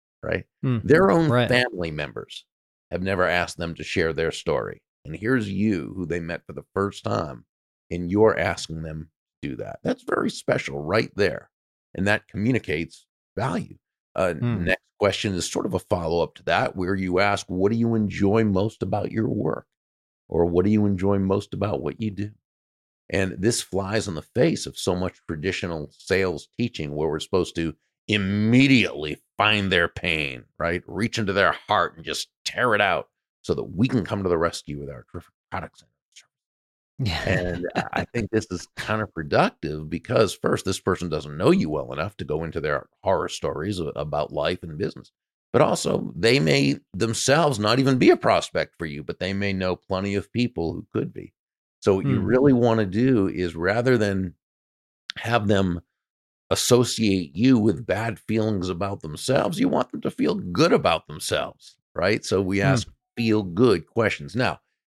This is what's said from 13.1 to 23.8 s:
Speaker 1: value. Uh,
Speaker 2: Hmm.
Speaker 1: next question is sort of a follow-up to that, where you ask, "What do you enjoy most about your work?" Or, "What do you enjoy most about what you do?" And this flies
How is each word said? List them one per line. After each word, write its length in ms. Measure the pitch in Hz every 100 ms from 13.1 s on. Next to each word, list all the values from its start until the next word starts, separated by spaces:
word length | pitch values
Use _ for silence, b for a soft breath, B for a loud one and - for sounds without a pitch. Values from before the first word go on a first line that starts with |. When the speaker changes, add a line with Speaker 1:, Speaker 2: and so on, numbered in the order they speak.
| _ _ -
Speaker 1:
value. 420 | 127 220 - - _ _ _
Uh, 200 | - 90
Speaker 2:
Hmm. 300 | 82 120 110
Speaker 1:
next 180 | 85 - _ -
question 360 | 101 - 107
is 160 | 90 -
sort 160 | - 104
of 80 |
a 40 | 95
follow-up 560 | - 95 82 85 78 -
to 60 |
that, 300 | - 87 127
where 200 | 95 90
you 240 | 98 92 90
ask, 280 | 101 101 -
"What 220 | 90 98
do 80 | 113
you 160 | 117
enjoy 500 | 113 104 85 98 110
most 380 | 110 92 107 -
about 300 | 98 104 -
your 160 | - 107
work?" 380 | 123 - - - _ _ _ _ _ -
Or, 160 | 85 87
"What 180 | 87
do 60 | 98
you 160 | 107 104
enjoy 320 | 95 95 101
most 360 | 95 101 -
about 280 | 95 101 71
what 180 | 73 -
you 100 | 110
do?" 200 | 98 104 - _ _ _ _ _ _ -
And 280 | 95 95 -
this 240 | 101 123
flies 460 | - 92